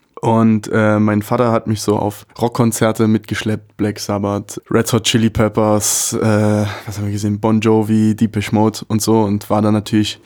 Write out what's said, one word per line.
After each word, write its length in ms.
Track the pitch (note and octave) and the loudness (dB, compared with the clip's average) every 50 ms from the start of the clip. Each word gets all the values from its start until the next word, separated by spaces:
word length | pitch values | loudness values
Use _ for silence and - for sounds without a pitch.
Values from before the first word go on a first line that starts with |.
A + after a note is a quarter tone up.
| _ _ - - | _ _ -12 -4
Und, 480 | - A#2+ A2+ A2+ A2+ A2+ A2 G#2+ G#2 - | -2 0 2 4 4 4 2 2 0 -2
äh, 260 | - A2 G#2+ G#2+ G#2+ G#2+ | 0 2 2 2 2 2
mein 240 | G#2+ G#2+ G#2+ G#2 | 2 2 2 0
Vater 300 | G2+ - A#2+ A#2+ B2 A#2 | -2 -2 0 0 2 2
hat 160 | A2+ A2+ - - | 0 0 0 -2
mich 120 | A2+ G#2 | -4 -2
so 160 | - - G#2 | 0 0 0
auf 300 | G#2+ - G#2 G2 - - _ - - | 0 0 -4 -6 -8 -16 _ -8 -4
Rockkonzerte 640 | A#2 A#2 - - A#2+ A2+ G#2+ - A#2 A2 A2 - A2+ | -4 -2 0 2 0 0 2 0 0 0 2 2 2
mitgeschleppt, 720 | G#2+ A2 G#2+ - - G#2+ - - G#2+ G#2+ G#2+ - _ _ | 2 2 0 -2 -4 -6 -6 -4 -4 -6 -6 -8 _ _
Black 240 | - G2+ G#2 G2+ - | -4 -4 -4 -4 -6
Sabbath, 600 | - - G#2 G2+ G2+ G2+ G2+ G2+ G#2 - - - - - | -6 -4 -4 -2 -2 -2 -4 -4 -6 -8 -14 -14 -8 -2
Red 240 | - A2+ A2+ - | 0 0 0 2
Hot 120 | - A2+ - | 0 0 0
Chili 260 | - - A2+ A2 A2+ | 2 0 2 2 2
Peppers, 800 | - - A2+ G#2+ G#2 A2+ A2 G#2+ G#2+ G#2 G#2 - - - - - | 2 2 0 0 2 2 2 2 2 2 0 0 -2 -2 -4 -4
äh, 540 | A#2 - - A2+ G#2+ G#2 G#2 G#2 G#2+ G#2 G#2 G2+ G2+ - - | -4 0 0 2 2 2 2 2 2 0 0 -2 -6 -10 -12
was 120 | - G2 G2+ | -12 -8 -6
haben 60 | G#2 | -6
wir 80 | G2+ | -6
gesehen, 260 | G2+ G2+ G#2 G#2 G#2 G#2 | -4 -4 -2 -2 -2 0
Bon 220 | G#2+ A2+ A2 A2 | 0 0 0 2
Jovi, 560 | G#2+ A2+ A2 A2 G#2+ G2+ A2 A2 G#2+ G#2+ G#2+ | 2 2 2 2 2 2 2 2 2 2 2
Depeche 360 | G#2+ A2+ G#2 - G#2 G2 - | 2 0 0 0 -4 -4 -2
Mode 280 | - G#2 G#2+ A2 G#2+ - - - | 0 2 2 2 0 -4 -8 -4
und 120 | A2 G#2+ | -4 -2
so 220 | - - A2+ A2+ | 0 2 2 2
und 260 | A2 G2 G#2 G#2 - - | 2 0 -2 -4 -2 -2
war 140 | G#2 G#2+ | -2 0
dann 120 | G#2+ G#2+ G#2 | 2 2 0
natürlich 460 | G#2 G#2 - - G#2+ G#2+ - - - _ | 0 -2 0 0 0 0 0 -4 -12 _